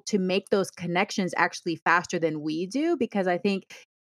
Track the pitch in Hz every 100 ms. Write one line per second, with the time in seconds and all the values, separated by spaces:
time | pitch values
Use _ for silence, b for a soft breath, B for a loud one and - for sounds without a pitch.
0 | - 208 185 190 - 202 180 - 175 175
1 | 190 - 180 - 175 - 180 156 - 170
2 | - 180 160 151 151 156 185 254 330 330
3 | 233 202 185 180 202 196 - B B _
4 | _